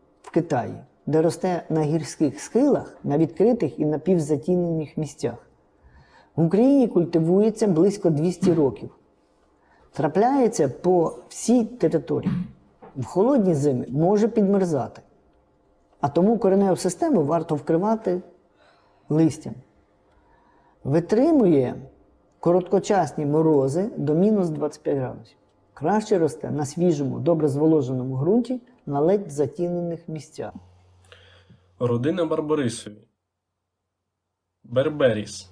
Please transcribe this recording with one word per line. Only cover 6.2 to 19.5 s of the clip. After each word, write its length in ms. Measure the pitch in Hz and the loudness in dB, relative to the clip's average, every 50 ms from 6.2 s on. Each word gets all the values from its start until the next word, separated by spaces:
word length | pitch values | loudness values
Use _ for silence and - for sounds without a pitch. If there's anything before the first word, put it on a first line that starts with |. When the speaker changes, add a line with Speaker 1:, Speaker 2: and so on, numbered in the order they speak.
| _ _ - | _ _ -2
Speaker 1:
В 100 | 147 165 | 0 0
Україні 420 | 160 185 202 247 269 285 277 240 190 | 2 4 4 4 4 4 4 2 2
культивується 800 | - 180 165 165 - 165 160 165 185 196 214 220 208 - 226 202 | 2 0 0 2 0 0 2 2 2 2 2 2 0 0 0 0
близько 420 | 165 156 185 208 202 - - 170 | 2 2 2 2 0 0 0 0
двісті 440 | 151 143 160 185 175 - 185 185 165 | 0 0 0 -2 -2 0 0 2 2
років. 360 | 165 143 123 - - - - - _ _ _ _ _ _ _ _ _ _ _ _ _ _ _ _ _ _ _ | 2 2 0 -2 -4 -14 -18 -20 _ _ _ _ _ _ _ _ _ _ _ _ _ _ _ _ _ _ _
Трапляється 760 | - - - 147 - 190 220 247 277 277 240 208 - - 147 131 | -6 -4 -2 0 2 2 2 2 4 2 2 2 2 2 0 0
по 500 | - - - 175 185 175 160 - - - - - | 0 -2 0 2 2 2 2 0 -4 -10 -18 -18
всій 360 | - - - - 240 247 214 | -16 -8 0 2 2 2 2
території. 680 | - - - 170 160 - 151 - - 147 131 - - - 180 180 - - _ _ _ _ _ - - - | 0 -4 -2 -2 0 0 0 -2 -2 -4 -2 -2 -2 -4 -4 -6 -8 -12 _ _ _ _ _ -20 -16 -10
В 80 | 139 120 | -10 -10
холодні 500 | - - 175 208 254 294 247 196 185 160 | -4 0 0 2 2 2 2 2 2 2
зими 320 | 135 143 147 131 120 - - | 2 0 0 0 -2 -4 -4
може 400 | 127 147 165 185 214 202 220 214 | -2 0 2 2 4 2 2 2
підмерзати, 720 | 220 220 196 190 202 196 190 170 151 127 113 - - - - _ _ _ _ _ _ _ _ _ _ _ _ _ _ _ _ _ _ - | 2 2 2 2 2 2 0 0 -2 -4 -4 -6 -10 -18 -20 _ _ _ _ _ _ _ _ _ _ _ _ _ _ _ _ _ _ -4
а 80 | - 139 | -4 -2
тому 300 | - 170 185 214 233 196 | 2 2 2 4 2 2
кореневу 380 | - 185 190 202 196 190 170 | 2 2 4 4 4 2 0
систему 480 | - - 180 180 - 339 320 277 175 143 | 0 -2 -4 -2 -2 -2 0 2 2 2
варто 300 | 139 170 165 160 - 156 | 2 0 -2 -2 -2 -4
вкривати 680 | 143 - - 165 165 196 220 226 220 - 190 180 180 - - _ _ _ _ _ _ _ _ _ _ _ _ _ _ _ - | -4 -2 0 0 0 2 0 -2 -2 -2 -4 -4 -4 -6 -12 _ _ _ _ _ _ _ _ _ _ _ _ _ _ _ -2
листям. 460 | 147 156 160 151 131 - - - | 2 2 2 2 2 -2 -12 -14